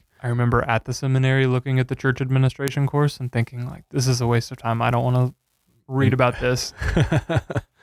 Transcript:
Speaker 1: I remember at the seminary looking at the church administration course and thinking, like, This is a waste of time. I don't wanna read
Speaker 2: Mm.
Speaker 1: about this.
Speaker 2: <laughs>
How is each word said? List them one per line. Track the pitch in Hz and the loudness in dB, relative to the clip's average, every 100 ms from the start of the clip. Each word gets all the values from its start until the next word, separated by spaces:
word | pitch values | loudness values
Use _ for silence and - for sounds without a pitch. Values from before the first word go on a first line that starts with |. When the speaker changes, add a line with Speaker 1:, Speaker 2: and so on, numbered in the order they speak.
| _ _ | _ _
Speaker 1:
I | 123 | -4
remember | 120 120 120 | -2 2 2
at | 120 113 - | 2 -2 -2
the | |
seminary | 123 135 131 131 135 131 | -6 -2 0 2 2 2
looking | 127 139 131 | 0 0 0
at | 131 | 0
the | |
church | 135 135 123 | -2 -2 0
administration | 131 131 131 - 139 143 143 | 0 2 2 0 -4 -2 0
course | 143 147 - | 0 0 -2
and | 123 | -4
thinking, | 120 117 123 123 | -2 -4 -6 -12
like, | - - | -12 -8
This | 143 127 | -2 0
is | 123 | 2
a | 120 | 2
waste | 117 - | 0 -2
of | 127 | -6
time. | 117 113 | -4 0
I | 117 | 0
don't | 120 | 0
wanna | 123 127 127 - _ _ _ _ - | 2 2 0 -4 _ _ _ _ -6
read | 131 131 | 2 2
Speaker 2:
Mm. | |
Speaker 1:
about | 131 123 - | 4 2 2
this. | 123 127 - - | 0 0 -4 -6
Speaker 2:
<laughs> | - 170 - 160 - 131 - - - _ | -2 0 2 0 0 -4 -2 -6 -8 _